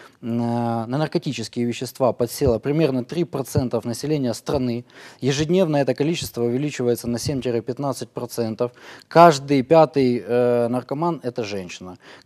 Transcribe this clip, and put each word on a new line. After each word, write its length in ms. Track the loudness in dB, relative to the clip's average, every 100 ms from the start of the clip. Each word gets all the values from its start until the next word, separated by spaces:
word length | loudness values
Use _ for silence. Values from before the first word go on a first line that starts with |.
| -20 -12
на, 640 | -4 -2 0 0 -2 -2 -2
на 100 | -4
наркотические 640 | -2 -2 -4 -6 -6 -4
вещества 480 | -4 -4 -8 0 0
подсело 460 | 2 -4 0 0 0
примерно 460 | 0 0 2 0
три 200 | -4 -4
процента 560 | -4 -4 -2 -2 0 -2
населения 480 | -4 -6 -2 -2 -2
страны. 520 | -4 -4 -2 -2 -4 -8 -20 -20 -6
Ежедневно 560 | -2 0 2 2 2 2
это 180 | 0
количество 480 | 0 0 -2 -6 -4
увеличивается 640 | -2 0 -4 -2 -2 0 -2
на 120 | -4
семь-пятнадцать 920 | -4 -4 -2 -4 -4 -6 -4 -6 -8
процентов. 640 | -10 -8 -4 -4 -2 -6 -6 -20 -20 2
Каждый 540 | 8 10 8 2 0
пятый, 640 | 6 6 6 4 2 0 0
э, 400 | 2 2 2 0
наркоман — 520 | -2 -4 -4 -4 -4
это 220 | -6 -6
женщина. 540 | -6 -6 -8 -14 -16 -18 -20 -20